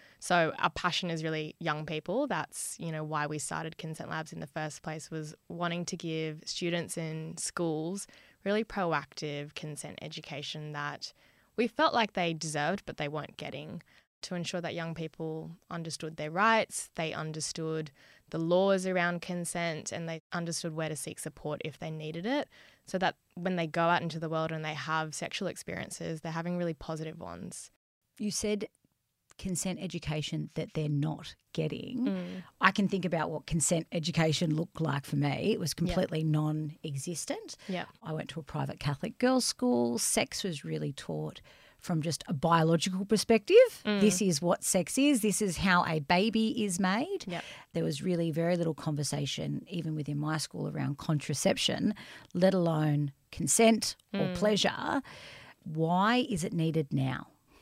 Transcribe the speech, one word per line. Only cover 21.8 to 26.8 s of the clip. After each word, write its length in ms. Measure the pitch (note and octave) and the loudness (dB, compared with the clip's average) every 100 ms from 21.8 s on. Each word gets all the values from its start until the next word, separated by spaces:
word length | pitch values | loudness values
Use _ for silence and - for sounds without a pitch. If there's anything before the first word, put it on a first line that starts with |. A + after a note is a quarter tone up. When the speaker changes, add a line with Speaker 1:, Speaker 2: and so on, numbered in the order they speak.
| D#3+ | -8
Speaker 1:
needed 360 | D#3 D#3 E3 G3 | -8 -8 -6 -2
it, 220 | C#4+ - - - _ - | -2 -2 -10 -20 _ -4
so 120 | F#3 | 0
that 180 | F3+ - _ | 0 0 _
when 220 | - F3 F3+ | -4 -2 0
they 100 | E3 | 0
go 160 | E3+ | 2
out 200 | E3+ F3 | 4 4
into 160 | E3+ D#3 | 2 -4
the 100 | D#3+ | -4
world 240 | D#3+ D#3+ | -2 -2
and 120 | D#3+ | -4
they 100 | D#3 | -6
have 400 | D3+ C3+ D#3+ D#3 | -6 -2 -2 -2
sexual 340 | D3+ - - F#3 | -6 -6 -4 -6
experiences, 720 | - - F3 - - E3 D#3+ | -6 -8 -8 -8 -8 -6 -6
they're 120 | E3 | -6
having 240 | E3 E3+ F3 | -4 -2 -2
really 180 | F3 | -2
positive 440 | D#3+ | -4